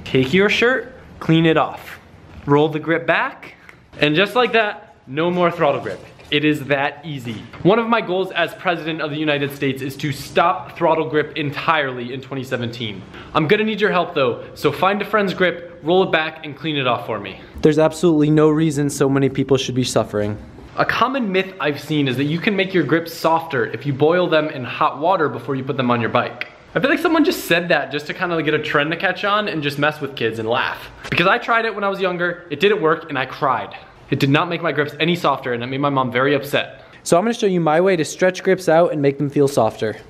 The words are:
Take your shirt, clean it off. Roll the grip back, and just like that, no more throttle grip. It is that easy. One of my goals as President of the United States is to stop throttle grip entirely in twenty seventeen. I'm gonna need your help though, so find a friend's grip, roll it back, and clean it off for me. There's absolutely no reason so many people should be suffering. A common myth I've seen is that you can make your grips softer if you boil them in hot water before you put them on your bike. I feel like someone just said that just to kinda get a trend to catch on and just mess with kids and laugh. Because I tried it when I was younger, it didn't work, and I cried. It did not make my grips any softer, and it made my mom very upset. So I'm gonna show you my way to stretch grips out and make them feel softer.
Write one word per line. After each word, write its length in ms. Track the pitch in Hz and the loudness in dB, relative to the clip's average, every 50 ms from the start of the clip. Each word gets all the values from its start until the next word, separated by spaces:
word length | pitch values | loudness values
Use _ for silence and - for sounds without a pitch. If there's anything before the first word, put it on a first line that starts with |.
| - | -14
Take 300 | - - 131 131 131 139 | 0 0 0 0 2 2
your 160 | 185 196 214 | 2 2 4
shirt, 460 | 208 - 233 240 262 262 - - - - - - - - | 2 2 2 2 2 0 -4 -10 -16 -20 -20 -20 -18 -12
clean 260 | - - 160 165 165 | 0 2 4 4 6
it 120 | 160 160 156 | 4 4 4
off. 420 | 135 98 - - - - - - - - - - - - - - - - | 2 0 -4 -10 -14 -16 -20 -20 -20 -20 -20 -20 -20 -20 -20 -14 0 2
Roll 220 | 143 147 147 160 | 4 4 4 4
the 100 | 147 151 | 0 -4
grip 260 | 147 151 165 160 - | -2 0 -2 0 2
back, 480 | - 170 196 233 269 - - - - - _ - - - - _ _ - - | 0 0 0 0 -2 -6 -12 -20 -20 -20 _ -20 -20 -20 -20 _ _ -4 0
and 160 | 151 151 151 | 0 2 4
just 180 | 156 196 196 190 | 2 2 2 2
like 200 | 247 247 226 180 | 2 2 4 2
that, 420 | 226 220 208 202 - - - - _ _ | 2 2 0 -2 -8 -14 -20 -20 _ _
no 240 | - 127 147 165 175 | -10 -4 -2 -2 0
more 220 | 175 175 180 170 | 2 2 2 2
throttle 300 | 170 165 165 143 135 123 | 2 2 2 2 2 0
grip. 180 | - 110 92 - - - - - - - | -2 -6 -8 -10 -12 -20 -20 -20 -10 -2
It 160 | - 147 147 | -2 0 2
is 180 | 151 151 143 131 120 | 2 0 0 0 -2
that 380 | 143 139 139 147 - - - | -2 0 0 -4 -4 -8 -12
easy. 380 | 165 147 135 117 120 113 98 92 - - - - | -12 -12 -10 -10 -10 -10 -10 -12 -16 -16 0 4
One 140 | 165 202 233 | 4 4 4
of 120 | 233 220 | 4 2
my 100 | 233 226 | 2 0
goals 320 | 214 - 175 185 190 185 | 0 0 -2 -2 -2 -2
as 220 | - - 170 156 - | 0 -2 -2 -2 -2
President 480 | - - 185 175 160 151 160 160 160 | -4 -2 -2 -2 -2 -2 -6 -6 -4
of 100 | 147 156 | -4 -6
the 60 | 143 147 | -4 -4
United 360 | 156 156 147 139 143 139 143 | 0 0 0 0 0 -4 -4
States 280 | - - 139 131 131 | -2 -2 -2 -2 -2
is 160 | 127 143 135 - | -6 -10 -8 -6
to 160 | - 151 139 | -4 -4 -4
stop 640 | - - - - 190 175 170 - - - - - - | -6 -10 -4 0 2 4 4 2 0 -4 -12 -8 0
throttle 320 | 170 165 160 160 156 135 | 2 2 2 2 0 0
grip 260 | 147 151 147 147 - | 0 0 0 0 -4
entirely 760 | 160 151 143 139 - - - 165 156 143 135 127 123 120 120 127 | -6 -6 -6 -6 -6 -2 0 0 2 0 -2 -4 -6 -8 -8 -10
in 80 | 135 | -10
twenty 240 | 127 - 139 135 123 | -10 -10 -8 -8 -6
seventeen. 560 | - 131 120 117 117 117 - 123 110 101 92 92 - - - - - - | -4 -4 -4 -4 -6 -6 -8 -8 -8 -8 -10 -14 -16 -18 -18 -18 -2 0
I'm 140 | 147 160 139 | 0 2 4
gonna 160 | 190 214 220 | 2 2 2
need 160 | 214 220 190 | -2 -2 0
your 100 | 202 196 | 0 2
help 220 | 175 180 175 - - | 2 2 0 0 0
though, 320 | 151 135 123 110 - - - - | 0 2 2 0 -2 -8 -14 -16
so 180 | - - 151 | -2 -2 -2
find 300 | - - 180 185 202 208 | 0 2 2 2 2 0
a 40 | 202 | -4
friend's 280 | - - 220 202 190 165 | 0 0 0 2 2 0
grip, 480 | - 185 175 170 - - - - - - | 2 0 0 0 -2 -10 -16 -18 -10 -2
roll 200 | 147 175 185 190 | 2 4 4 4
it 80 | 170 - | 4 2
back, 320 | 165 156 160 160 - - | 0 0 -2 -6 -10 -12
and 100 | 156 139 | -14 -14
clean 220 | - - 160 151 143 | -8 -6 -4 -2 0
it 100 | 135 127 | 0 0
off 180 | 117 110 - | 0 0 -2
for 140 | - 117 104 | -4 -6 -6
me. 220 | 101 95 92 - - - - - | -6 -8 -12 -12 -16 -18 -16 2
There's 180 | - 156 151 147 | 2 4 4 6
absolutely 500 | 156 156 156 - - 175 165 151 147 151 | 4 2 2 2 2 2 4 4 4 4
no 200 | 156 151 151 156 | 6 6 6 4
reason 400 | 151 151 160 160 143 139 147 143 | 4 4 2 0 0 0 -2 -2
so 200 | 139 - 143 139 | 0 2 2 2
many 180 | 139 139 139 131 | 4 4 2 2
people 300 | 135 - 135 - 139 127 | 2 0 2 2 2 2
should 180 | - - 127 | 2 0 -2
be 80 | 127 127 | -2 -2
suffering. 540 | 120 - 123 110 - - 104 104 104 104 107 - - - - - - - - | 0 2 0 0 0 -2 -2 -2 -2 -4 -8 -10 -18 -18 -20 -20 -16 -4 -4
A 80 | 156 | -2
common 440 | - - - 226 247 269 277 240 208 | -2 0 0 0 0 0 -2 -4 0
myth 240 | 180 185 190 190 - - | 0 -2 -2 -2 -6 -4
I've 220 | - 151 147 127 | -4 -4 -4 -4
seen 260 | - - 156 151 143 135 | -6 -4 0 0 2 2
is 80 | 123 | 0
that 80 | 117 139 | 0 0
you 160 | 147 156 170 | -2 -2 0
can 160 | - 226 208 | 0 0 0
make 180 | 190 196 190 196 | 0 -2 0 0
your 120 | 180 156 | 0 2
grips 280 | 127 139 165 165 - - | 2 2 0 0 -4 -12
softer 520 | - - 165 165 160 - - - 131 113 | -2 0 2 2 2 0 -2 -2 -2 -2
if 200 | 107 - - - | -2 -4 -6 -4
you 60 | 143 | -4
boil 340 | 139 123 147 151 170 180 180 | 0 2 4 4 4 4 2
them 220 | 175 156 156 151 147 | 2 2 2 0 0
in 160 | - 139 127 | -4 -8 -8
hot 360 | 113 - - 165 147 - 131 | -8 -2 0 0 0 0 0
water 280 | 147 170 196 185 156 139 | 0 0 2 2 0 -2
before 280 | 123 120 113 - 139 | -2 -6 -6 -6 -6
you 100 | 135 135 | -4 -4
put 100 | 135 143 | -6 -4
them 160 | 127 131 123 | -2 0 0
on 80 | 120 117 | 2 2
your 100 | 113 110 | 0 0
bike. 380 | 110 123 110 95 - - - - - - - - - | 0 0 0 0 -6 -10 -14 -14 -14 -20 -20 -6 -4
I 60 | - | 0
feel 100 | 170 277 | 2 2
like 100 | 330 - | 2 2
someone 260 | - 349 320 330 302 | 2 2 4 4 4
just 180 | - 349 - - | 2 2 -2 0
said 240 | - 170 170 175 170 | 0 0 0 2 2
that 240 | 170 151 135 123 | 0 0 0 -2
just 160 | 131 147 147 - | -6 -6 -6 -6
to 60 | - | -6
kinda 280 | - 185 180 170 165 | -6 -4 -2 -2 0
get 120 | 156 147 151 | 0 0 0
a 60 | 147 | 0
trend 320 | 151 - - 151 143 151 | -2 -2 -4 -2 -2 -2
to 60 | 165 170 | -4 -2
catch 280 | - 190 180 180 - | -2 -2 -2 -2 -2
on 240 | 208 202 208 208 196 | 0 0 0 0 -2
and 120 | 139 160 | -4 -4
just 160 | 143 143 139 143 | -4 -4 -2 0
mess 220 | 147 151 151 - | -2 -2 -2 -4
with 160 | - 135 - | -8 -10 -6
kids 240 | - 123 113 107 110 | -4 -4 -2 -2 -2
and 80 | 113 110 | -2 0
laugh. 420 | 117 131 117 82 82 - - - - - - - | 0 0 0 -2 -4 -8 -12 -16 -18 -16 -10 -4
Because 180 | - 127 170 185 | -2 2 4 4
I 120 | 208 240 | 2 2
tried 260 | 240 - 240 226 220 | 2 0 0 0 0
it 100 | 226 208 | -2 -4
when 80 | 202 202 | -2 -4
I 60 | 196 | -4
was 100 | 196 180 | -2 -2
younger, 460 | 190 185 180 175 175 180 156 - - - | -2 -2 -2 -2 -2 -4 -4 -6 -8 -10
it 120 | 147 143 | -4 0
didn't 200 | 156 202 214 185 | 2 2 2 4
work, 280 | 160 156 165 165 - - | 2 2 2 0 -2 -6
and 100 | 147 131 | -4 -4
I 60 | 135 | -4
cried. 500 | 131 - - 156 139 127 113 101 95 - - - - - - - - | -4 -4 -2 0 0 0 0 -2 -8 -12 -18 -20 -20 -20 -20 -6 -4
It 100 | - 127 | -2 0
did 100 | 147 139 | 2 2
not 200 | 139 151 175 170 | 4 2 2 0
make 120 | 175 165 | -4 -4
my 120 | 165 165 143 | -2 -2 0
grips 200 | 143 147 143 - - | 0 -2 -4 -2 -2
any 160 | 160 165 175 | 0 0 0
softer, 380 | 170 - - - - - 135 123 | 0 2 0 0 0 -2 -4 -4
and 100 | 117 117 | -4 -4
it 40 | 127 | -6
made 120 | 135 135 | -4 -2
my 100 | 143 143 | -2 0
mom 220 | 139 135 131 127 | 2 0 0 0
very 240 | 113 123 131 139 147 | 0 0 2 2 2
upset. 480 | 135 139 - - 127 101 - - - - - - - - | 0 0 0 -2 -2 -2 -2 -10 -20 -20 -20 -20 -16 0
So 140 | - - 170 | 2 4 4
I'm 60 | 190 | 4
gonna 100 | 226 233 | 2 -2
show 140 | 226 - 202 | 0 0 2
you 140 | 185 175 | 2 2
my 180 | 165 156 151 160 | 2 4 4 4
way 160 | 180 196 190 | 4 4 2
to 80 | 165 151 | 2 0
stretch 400 | - - - 180 185 185 - - | -4 -2 0 2 2 2 0 0
grips 240 | 190 190 180 185 - | 0 0 2 4 4
out 240 | 156 165 175 170 | 4 6 6 4
and 100 | 156 156 | 2 2
make 160 | 139 139 139 139 | 2 2 2 2
them 120 | 151 143 | -2 -2
feel 180 | 139 151 143 135 | 2 2 2 4
softer. 480 | - - 117 107 - - - 110 - - - - | 4 4 2 2 2 -2 -4 -4 -4 -6 -12 -20